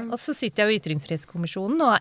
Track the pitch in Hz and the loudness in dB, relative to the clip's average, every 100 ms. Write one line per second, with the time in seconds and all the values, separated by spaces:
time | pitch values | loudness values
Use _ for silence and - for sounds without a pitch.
0 | 233 240 - 285 220 - 208 220 165 151 | -4 -4 -2 -2 -2 2 4 2 0 -4
1 | - 160 - 170 170 - 196 320 277 208 | -4 -6 -6 -6 -6 -4 -2 2 4 4